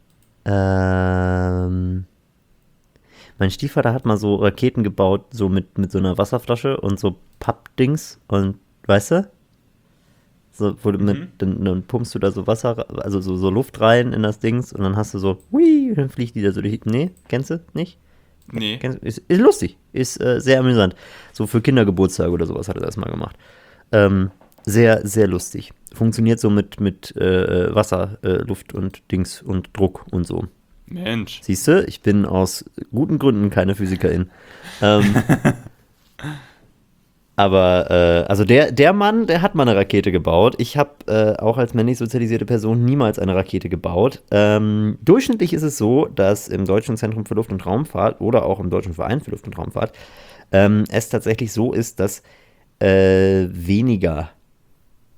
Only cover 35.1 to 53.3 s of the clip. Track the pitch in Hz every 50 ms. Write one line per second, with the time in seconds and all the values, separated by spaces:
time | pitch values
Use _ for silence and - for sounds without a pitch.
35.1 | 101 127 - - - - - - - - - - _ _ _ _ _ _ _ _
36.1 | _ _ - 147 151 139 131 - _ _ _ _ _ _ _ _ _ _ _ _
37.1 | _ _ _ _ - - 101 98 95 95 92 90 90 90 - - 87 87 87 85
38.1 | 85 85 - - 101 98 104 92 117 139 156 - 123 117 143 165 196 202 202 208
39.1 | 214 226 226 165 165 170 170 202 - 165 135 120 107 98 98 - - 101 95 104
40.1 | 87 87 78 82 82 87 104 123 - - 123 - - 147 143 - - _ - -
41.1 | 107 110 107 107 104 - - 110 113 123 123 117 - 117 110 120 127 - 120 110
42.1 | - 127 117 110 113 110 107 104 120 110 104 110 113 120 120 123 135 143 127 107
43.1 | 104 - 98 95 92 92 92 - - - - 87 90 80 - 95 87 - 107 135
44.1 | - - - - - 104 104 104 104 107 107 107 107 107 107 107 107 - 107 156
45.1 | 185 254 262 - - - 185 165 170 160 156 151 - - 107 107 123 143 156 -
46.1 | - - 98 95 104 104 - - - 95 98 92 95 107 - - 113 110 - 107
47.1 | 110 113 104 - - 104 113 - 98 95 - 90 95 123 151 - - 92 98 110
48.1 | - - 98 107 120 120 - 80 98 98 92 90 90 95 92 95 82 80 - -
49.1 | 151 170 - - - - - - - - - - - 95 - - - - - -
50.1 | - - - - - - - - - 98 101 101 107 107 107 - - 110 117 -
51.1 | - 110 - 113 110 - 123 107 - 110 113 127 - 107 120 - - - 95 101
52.1 | - - _ _ _ _ _ _ _ _ _ _ _ - 104 98 95 95 95 95
53.1 | 95 95 95 95